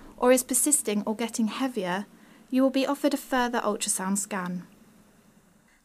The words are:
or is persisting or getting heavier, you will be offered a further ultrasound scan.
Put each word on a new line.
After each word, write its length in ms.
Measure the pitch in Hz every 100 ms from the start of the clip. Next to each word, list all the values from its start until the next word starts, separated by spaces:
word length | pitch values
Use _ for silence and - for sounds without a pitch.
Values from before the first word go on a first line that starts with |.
| - -
or 160 | 247
is 120 | 254
persisting 600 | - 262 302 - - 208 202
or 80 |
getting 340 | 220 233 226 220
heavier, 580 | 220 262 240 180 185 208 - - - -
you 140 | 254
will 60 | 269
be 180 | 269 262
offered 260 | 285 294
a 40 | 277
further 420 | - 254 240 240
ultrasound 580 | - 202 - - 190 196
scan. 480 | - 202 180 180 - - - - _ _ _ _ _ _ _ _